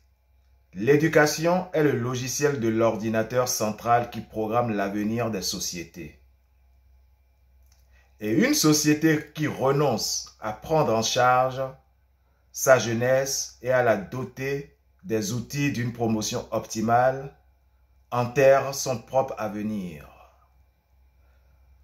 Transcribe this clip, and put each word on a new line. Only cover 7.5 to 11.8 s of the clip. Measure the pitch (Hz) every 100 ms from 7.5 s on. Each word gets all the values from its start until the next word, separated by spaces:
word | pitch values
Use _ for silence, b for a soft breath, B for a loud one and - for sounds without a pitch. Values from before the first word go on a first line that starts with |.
| _ _ _ _ _ _ -
Et | 107
une | 123 254
société | 302 156 151 151 151 160 151 -
qui | - 147
renonce | 95 131 143 143 110 - - - -
à | 110
prendre | - - 156 120
en | 110
charge | 113 127 123 127 131 131 131 -